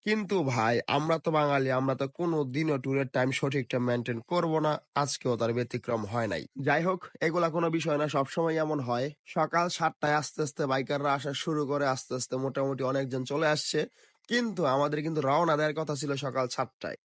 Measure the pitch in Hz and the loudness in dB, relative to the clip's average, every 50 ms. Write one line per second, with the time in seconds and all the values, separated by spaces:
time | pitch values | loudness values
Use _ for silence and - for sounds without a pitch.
0 | _ 208 214 220 208 175 208 185 151 131 123 117 110 113 120 110 - - 123 143 | _ 0 -2 -2 0 0 0 2 2 2 2 2 2 2 2 2 0 0 0 0
1 | 151 160 165 160 - 170 156 151 147 147 143 139 131 131 131 127 135 135 131 127 | 2 2 0 0 0 2 2 4 4 4 4 2 2 2 2 2 2 0 0 0
2 | 143 135 - - 175 170 165 156 147 131 123 147 160 156 147 131 127 135 135 139 | -2 -6 -2 -2 -2 0 2 0 0 0 -2 -2 0 0 0 0 0 0 0 0
3 | 139 135 - 139 127 131 131 - - 139 135 143 123 - - 127 123 123 120 120 | 0 0 2 2 2 2 2 0 -2 0 0 -2 -2 0 -2 0 2 2 0 0
4 | 117 - 120 113 - - 175 175 170 165 156 156 151 151 147 143 _ _ _ 131 | 0 -2 -4 -4 -4 -2 0 0 2 2 2 2 2 2 0 0 _ _ _ 0
5 | 147 139 - - - 131 120 113 117 117 117 123 123 117 - 120 - - 120 113 | 0 0 -2 -4 -2 -2 0 0 0 0 0 0 -2 -2 -4 -6 -4 -2 -2 -2
6 | 107 101 104 123 113 107 90 80 - - _ - 139 147 147 156 165 185 185 180 | -2 -2 -2 -2 -2 0 -2 -4 -6 -8 _ -4 0 0 2 2 2 0 -2 -2
7 | - - _ - 165 165 156 175 175 165 147 175 170 170 165 165 143 160 147 143 | -6 -16 _ -2 -2 0 2 2 0 2 0 0 0 0 0 0 0 0 0 0
8 | 151 147 139 143 135 - - 170 165 165 160 160 156 151 156 147 131 123 120 120 | 0 0 0 0 -2 0 0 0 0 0 0 0 0 0 0 -2 0 -2 -2 -2
9 | 131 151 147 _ _ - - 175 156 156 - 170 170 180 - - 165 160 - _ | -2 -4 -6 _ _ -6 -2 0 0 2 2 0 0 0 -2 0 -2 -2 -2 _
10 | - 147 147 151 135 - - - 151 139 - - 151 135 131 135 135 - 147 143 | 0 2 2 2 0 -2 -4 -4 -4 -4 -2 -2 0 0 0 0 0 -2 -2 -2
11 | 143 147 139 143 127 147 139 131 - - 156 151 147 131 143 143 143 135 131 135 | 0 0 0 0 -2 -4 -6 -4 -4 -2 -2 0 0 0 0 0 2 0 0 -2
12 | - - 127 127 - - - 131 131 139 147 139 135 135 139 127 139 127 135 139 | -4 -6 -6 -6 -4 -4 -4 -2 -2 -2 0 0 0 0 0 -2 -2 0 0 0
13 | 139 127 123 131 127 - 143 151 160 151 151 151 - - - 175 175 262 _ _ | -2 -2 -2 -4 -4 -2 -2 0 2 2 2 2 0 -2 -2 -2 -2 -2 _ _
14 | - _ _ _ _ - 220 240 240 226 190 165 170 139 131 139 143 147 151 147 | -20 _ _ _ _ -2 0 0 0 0 -2 0 2 2 4 4 2 2 0 -2
15 | 147 160 160 151 143 135 139 156 175 165 156 147 151 151 147 151 160 151 151 135 | -2 -2 -2 0 2 4 4 4 4 4 4 4 2 0 0 -2 -4 -4 -4 -4
16 | 147 143 139 135 143 135 117 131 127 123 - - 131 110 _ _ - 82 60 - | -2 -4 -4 -2 -4 -4 -2 -2 -2 -2 0 -4 -4 -4 _ _ -8 -8 -8 -10
17 | _ | _